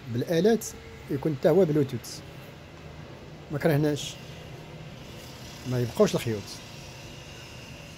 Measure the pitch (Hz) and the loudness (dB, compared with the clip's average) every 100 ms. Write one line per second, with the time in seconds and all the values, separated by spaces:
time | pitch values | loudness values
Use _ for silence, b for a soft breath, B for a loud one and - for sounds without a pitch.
0 | 131 113 147 165 202 226 - - - - | -4 -2 2 4 6 6 2 -10 -14 -14
1 | - 143 160 139 - 165 170 151 135 117 | -4 0 0 4 6 8 8 6 4 0
2 | - - - - - - - - - - | -6 -12 -12 -14 -14 -16 -16 -16 -16 -14
3 | - - - - - 143 165 143 151 147 | -14 -14 -16 -16 -6 2 4 6 4 2
4 | - - - - - - - - - - | -4 -10 -12 -14 -12 -14 -14 -14 -14 -14
5 | - - - - - - 127 123 120 - | -14 -14 -14 -14 -14 -10 -2 0 2 6
6 | - 165 117 104 - - - - - - | 6 6 0 -2 -4 -12 -14 -14 -14 -14
7 | - - - - - - - - - | -14 -14 -14 -14 -14 -14 -14 -14 -14